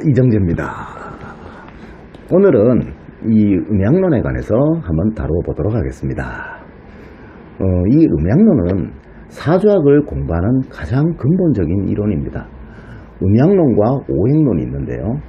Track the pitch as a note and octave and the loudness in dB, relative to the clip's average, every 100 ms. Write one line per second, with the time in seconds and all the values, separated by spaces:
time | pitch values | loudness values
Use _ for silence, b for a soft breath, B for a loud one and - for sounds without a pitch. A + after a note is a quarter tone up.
0 | D#3 A#2+ B2+ G#2+ F2+ D#2+ D2 - - - | 0 2 4 2 0 -2 -6 -10 -14 -14
1 | - - - - D#2 B B B B B | -16 -16 -18 -18 -20 B B B B B
2 | - - - F3+ G3 B2 A#2 G#2 - - | -20 -20 -4 2 4 4 4 2 -2 -10
3 | - - A2+ A2 G#2 F#2 - G#2 G2 F3+ | -20 -10 0 2 4 0 0 0 2 2
4 | F#3 A#2 D2 B1+ B1 A2 D3+ E3 E2 D#2+ | 2 0 -2 -6 -2 0 2 0 -2 -2
5 | A2 A2 C2+ E2+ D#2+ - G#2 A2+ C2+ - | -2 -4 -4 -4 -4 -4 -2 -2 -4 -6
6 | C#2 C2 C2 - - - - - B B | -8 -8 -10 -12 -14 -16 -20 -20 B B
7 | B B B B - - F#2 F2+ F#2 D3+ | B B B B -20 -4 -2 0 2 4
8 | D#3+ D2+ E2 D3 A3 C#3 F2 F#2+ - - | 4 2 2 4 4 4 0 -2 -4 -10
9 | B B B - C#3 F#3 G#3 G3 C#3+ D3 | B B B -8 0 2 4 4 4 4
10 | D3 C2+ D2 E2+ G2+ C3 B2+ - D#2 B2+ | 2 -6 -4 -2 0 0 -2 -10 -4 0
11 | E3 E3 B2+ F3+ E3+ G#2+ D#2+ G2 F#2 G#2 | 0 0 0 2 2 0 0 0 -2 -2
12 | G#2 D#2 C#2 - - - B B B B | -2 -2 -4 -10 -12 -18 B B B B
13 | B - F#2+ A2 E3 G3 D3 G#2 A2+ C#3 | B -4 2 4 4 4 4 2 2 0
14 | - C#2 A2+ D3+ C#3 E2 B1+ C#2 B1+ A#1+ | -2 -2 2 2 2 0 -4 -6 -6 -6
15 | F#2 D3 | -6 -6